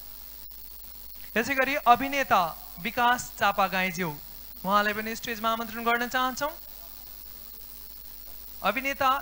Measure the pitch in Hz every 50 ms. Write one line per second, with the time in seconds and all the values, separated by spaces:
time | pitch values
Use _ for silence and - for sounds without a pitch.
0 | - - - - - - - - - - - - - - - - - - - -
1 | - - - - - - - 214 226 247 277 269 262 262 277 294 - 240 240 214
2 | 269 277 277 277 262 - 240 196 175 160 - - - - - - 170 233 226 254
3 | 240 240 247 247 - - - - 226 202 202 - 196 185 185 190 185 185 170 170
4 | 185 160 147 147 - - - - - - - - - 185 202 208 208 208 208 214
5 | 214 220 226 226 - 247 233 214 220 226 226 226 233 220 214 233 233 233 233 240
6 | 240 240 - 262 254 262 254 - 285 302 330 - - - - - - - - -
7 | - - - - - - - - - - - - - - - - - - - -
8 | - - - - - - - - - - - - - 190 214 262 254 277 277 -
9 | 277 262 262 277